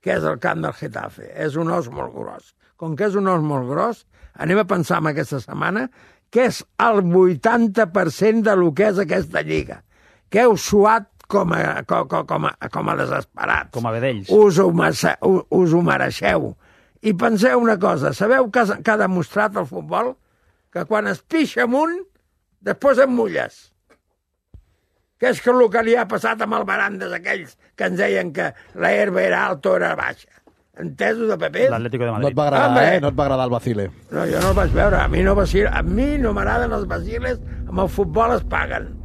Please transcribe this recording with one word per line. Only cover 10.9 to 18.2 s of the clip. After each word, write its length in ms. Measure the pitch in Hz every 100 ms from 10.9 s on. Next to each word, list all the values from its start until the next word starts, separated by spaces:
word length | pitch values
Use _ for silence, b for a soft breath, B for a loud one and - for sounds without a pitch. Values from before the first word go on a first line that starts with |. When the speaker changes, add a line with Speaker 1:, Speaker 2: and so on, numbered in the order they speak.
| 226 208 _
Speaker 1:
com 280 | _ 202 180
a, 280 | 165 - -
co-, 200 | 139 170 139
co-, 160 | 165 147
com 200 | 156 156
a, 60 | - -
com 200 | - -
a 60 | 156
desesperats. 760 | 135 143 - - - 156 -
Speaker 2:
Com 120 | 123 117
a 80 |
vedells. 360 | 113 131 113 95
Speaker 1:
Us 300 | 208 208 165
ho 60 | 190
massa-, 440 | 170 160 160 165 -
u-, 220 | 185 190 -
us 240 | 160 180
ho 80 | 165
mereixeu. 680 | 170 135 135 - 202 180 123 - b b b b
I 100 | 214
penseu 440 | 180 233 220 240 247
una 160 | 233 208
cosa, 360 | 185 170 143
sabeu 340 | 139